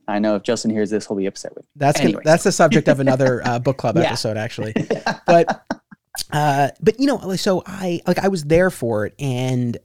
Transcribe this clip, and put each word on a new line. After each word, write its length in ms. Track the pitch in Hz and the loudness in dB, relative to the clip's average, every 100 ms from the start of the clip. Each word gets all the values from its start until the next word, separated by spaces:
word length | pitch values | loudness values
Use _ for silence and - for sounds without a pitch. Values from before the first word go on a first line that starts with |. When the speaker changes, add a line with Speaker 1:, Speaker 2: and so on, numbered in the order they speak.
| - | -6
Speaker 1:
I 100 | 104 | -2
know 180 | 107 104 | 0 0
if 60 | |
Justin 260 | 110 113 113 | -2 -2 -2
hears 180 | 107 101 | -2 -2
this, 180 | 104 - | -4 -4
he'll 100 | 98 | -4
be 100 | 95 | -4
upset 280 | - - | -6 -14
with 100 | - | -16
me. 40 | - - | -18 -2
Speaker 2:
That's 220 | 143 165 | 0 2
gonna, 100 | 147 | 0
Speaker 1:
Anyways. 140 | 101 | 0
Speaker 2:
that's 180 | 151 170 | 2 4
the 80 | 202 | 4
subject 360 | - 165 151 156 | 4 4 4 4
of 120 | 139 | 2
another, 460 | 135 131 131 120 127 | 2 2 2 0 -2
uh, 120 | 120 | -2
book 180 | 131 135 | -2 -2
club 200 | 123 156 | 0 0
Speaker 1:
<laughs> 20 | |
Yeah. 60 | |
Speaker 2:
episode, 340 | 147 120 113 107 | 0 0 -4 -4
actually. 340 | 110 - 107 202 | -6 -6 -6 -4
Speaker 1:
<laughs> 460 | - - - - - | -4 -4 -4 -4 4
Speaker 2:
But, 360 | 170 170 - - - _ - _ - - | 4 4 -2 -8 -14 _ -20 _ -12 -6
uh, 380 | 151 147 139 139 - | -2 0 2 0 0
but, 180 | 165 214 | 0 2
you 80 | 269 | 2
know, 300 | 226 190 190 | 0 -4 -4
so 260 | 214 185 - | 0 -2 -4
I, 340 | - 185 170 - | -8 -6 -4 -2
like, 120 | 180 | 0
I 100 | 196 | 0
was 160 | 190 | -2
there 260 | 147 165 185 | 2 2 2
for 340 | - 120 107 | 0 -2 -2
it, 100 | 104 - | -4 -4
and, 580 | 139 123 127 127 120 117 | -4 -2 -2 0 -2 -4